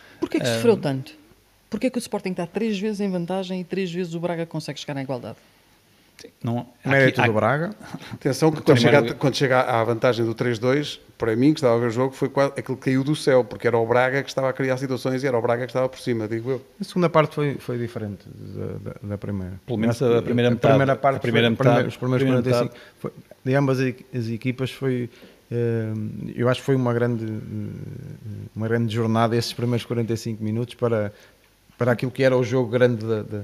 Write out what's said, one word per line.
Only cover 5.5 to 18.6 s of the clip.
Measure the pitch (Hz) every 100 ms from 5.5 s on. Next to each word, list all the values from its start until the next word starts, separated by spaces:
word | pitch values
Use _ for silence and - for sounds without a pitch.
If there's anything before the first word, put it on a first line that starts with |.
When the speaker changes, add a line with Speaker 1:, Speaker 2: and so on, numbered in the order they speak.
| _ _ _ _ _ _ -
Speaker 2:
Sim, | - _
não, | 120 120 120 _
há | 135
Speaker 3:
Mérito | 135 127 135
Speaker 2:
aqui, | 120
há |
Speaker 3:
do |
Braga. | 107 107 143 180 - - - -
Speaker 4:
Atenção | - 143 127 160
que | 156
quando | - 127
Speaker 2:
Primeiro | - 147
Speaker 4:
chega | 117
a, | -
quando | 139 -
chega | 135 127
à | 127 117
vantagem | 113 113 131 113
do | 117
três | 113 123 113
dois, | 123 143 147 - - -
para | 113
mim, | 113 143
que | 156
estava | 127 117
a |
ver | 120
o |
jogo, | 113 131
foi | 131 135
quase, | 139 139 131
aquilo | 120 123
caiu | 139 131
do | 135 151
céu, | 147 127
porque | 110 101 117
era | 117
o | 113
Braga | 120 127 135
que | 131
estava | - 131
a |
criar | 127 131 127
situações | 135 127 135 131
e | 135
era | 120
o |
Braga | 120 120
que | 127
estava | 127 131
por | -
cima, | 127 117 107
digo | 117 120
eu. | 123 - -
Speaker 3:
A |
segunda | 196 185 165
parte | 160 151
foi, | 151 147
foi | - - 123
diferente | 117 110 104 95 101
da, | 104 101 101